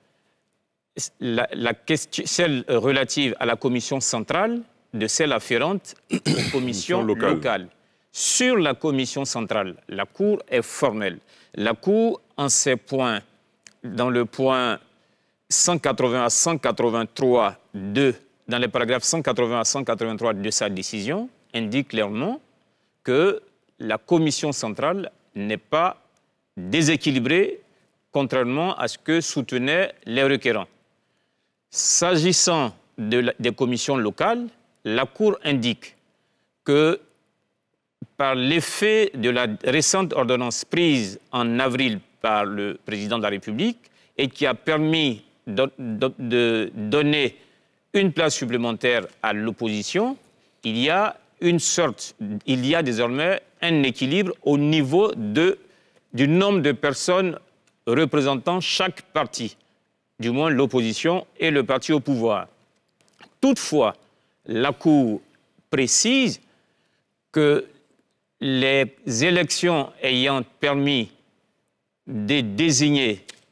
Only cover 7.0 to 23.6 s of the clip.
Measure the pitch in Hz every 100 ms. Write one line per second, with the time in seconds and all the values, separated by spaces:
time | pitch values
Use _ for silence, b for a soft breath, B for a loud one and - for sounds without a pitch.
7 | 110 107 104 117 135 101 90 _ _ _
8 | _ - - - 254 233 151 131 160 135
9 | 127 143 139 120 107 107 95 82 - 101
10 | 101 - 208 208 - 123 113 - 139 107
11 | 98 82 b b b - 107 117 185 214
12 | 226 - _ - 139 - 143 127 - 135
13 | 127 107 - _ _ _ - _ 123 101
14 | 123 120 117 - 131 131 123 107 - _
15 | _ _ _ _ _ - - 170 139 123
16 | 127 123 120 - 170 160 127 104 120 113
17 | 113 - 131 123 104 - _ 101 98 107
18 | 139 117 _ _ - 120 120 123 117 123
19 | - 165 143 123 120 120 110 139 127 110
20 | 113 107 117 101 104 - 104 95 95 110
21 | 101 180 247 - _ 117 110 127 135 110
22 | 104 107 170 277 - _ _ _ _ _
23 | - 127 190 214 - _